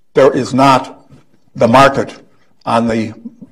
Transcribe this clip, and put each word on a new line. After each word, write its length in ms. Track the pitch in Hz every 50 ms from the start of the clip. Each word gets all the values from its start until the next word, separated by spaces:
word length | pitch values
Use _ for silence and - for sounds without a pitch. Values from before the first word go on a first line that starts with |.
| _ _ -
there 220 | 147 135 139 -
is 180 | 143 120 - 123
not 560 | 127 135 139 131 127 - - - - _ _ - - _ _ _ _ _ _ -
the 120 | - 127
market 540 | 117 117 131 139 135 139 131 101 - - - - _ _ _ _ _ _ _ -
on 220 | - 117 117 117
the 260 | 117 110 117 107 110 - - - - - - - -